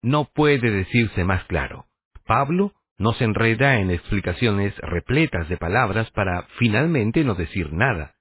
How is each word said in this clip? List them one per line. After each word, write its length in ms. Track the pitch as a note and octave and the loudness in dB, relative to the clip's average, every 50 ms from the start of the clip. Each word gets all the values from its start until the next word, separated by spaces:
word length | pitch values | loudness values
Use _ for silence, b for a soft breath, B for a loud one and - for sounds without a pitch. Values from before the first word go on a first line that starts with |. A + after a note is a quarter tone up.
No 220 | - A#2 C#3 D3+ C#3+ | 0 0 0 0 0
puede 460 | - _ - D3+ D3+ C#3+ C3+ A#2 A#2 | -2 _ 2 4 4 4 4 2 2
decirse 540 | G#2 G2 F#2 - - B2 A#2 G2+ - - F2 | 2 0 -2 2 2 2 2 2 0 -2 0
más 200 | F#2 G2 F2+ - | 0 0 -2 -2
claro. 400 | _ F#2 D#2+ C2 - - - - _ _ _ _ _ _ - _ | _ -4 -4 -4 -4 -8 -14 -18 _ _ _ _ _ _ -20 _
Pablo 460 | - A2 A#2+ C#3 C#3 E3+ F3+ G3 G3+ _ _ _ _ _ _ | 0 0 0 2 0 0 0 0 -2 _ _ _ _ _ _
no 140 | F#2+ G#2+ | 0 0
se 120 | G2 - B2 | 0 2 0
enreda 540 | A2 G#2 - A2+ A2+ A2+ A2 C3+ C#3 C3+ A2 | 0 0 2 2 2 2 2 2 2 2 2
en 120 | F#2+ F#2 | 2 0
explicaciones 840 | F2+ E2+ - - - G2+ F2+ - F2+ - A#2+ A#2 G2+ G2 G2+ E2 - - | -2 -2 -2 -2 -4 -2 -2 -4 -2 0 0 0 2 0 -2 -2 -4 -6
repletas 680 | - - F2 E2+ - - A#2+ D3 D#3+ D3 - F#2 E2 D#2 | -8 -6 -6 -6 -4 -2 0 0 0 0 0 -4 -4 -4
de 100 | F2+ E2 | -4 -4
palabras 520 | - E2 F#2+ B2 B2+ G2+ F#2+ A2 A2 - | -2 -2 0 0 0 0 0 -2 -2 -2
para 340 | _ - G2+ F#2+ F2 F2+ - - - - | _ -2 -2 0 -2 -4 -6 -10 -4 0
finalmente 640 | A#2+ A#2 G2+ A2 D3 E3+ E3+ C3+ G#2 A2 A#2 D#3+ | 2 2 2 2 2 2 2 2 0 2 2 2
no 120 | D#3 B2+ G2+ | 2 2 0
decir 380 | F2 F2 - - G2 E2+ D2 D#2 | -2 -4 -4 -4 -6 -6 -4 -2
nada. 400 | D#2+ A2+ C#3 A2+ E2 D2+ - _ _ | -2 0 0 0 -4 -8 -12 _ _